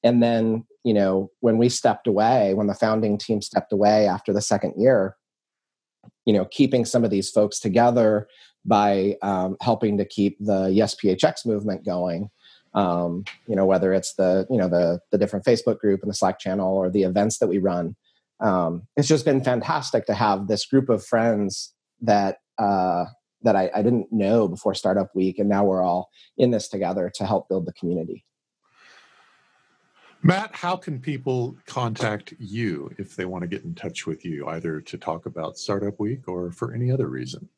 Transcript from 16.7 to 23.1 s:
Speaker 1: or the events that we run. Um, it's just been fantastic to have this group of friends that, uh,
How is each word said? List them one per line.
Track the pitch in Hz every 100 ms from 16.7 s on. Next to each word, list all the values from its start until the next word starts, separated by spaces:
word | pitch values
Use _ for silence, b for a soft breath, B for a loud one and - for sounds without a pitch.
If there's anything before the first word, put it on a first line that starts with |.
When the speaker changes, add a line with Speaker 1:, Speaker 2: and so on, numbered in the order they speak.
| 95
Speaker 1:
or | 92
the | 98
events | 95 92 104 -
that | 107
we | 95
run. | 95 87 85 107 _ _ _ _
Um, | 110 92 82 85 95 -
it's | 139
just | 156
been | 160 135
fantastic | 131 123 - 160 131 123 -
to |
have | 104 110 98 98
this | 104 -
group | 135 135
of | 110
friends | - 117 113 107 101 98 - _ _ _
that, | 113 104 98 95 _ -
uh, | 104 98 92 87 90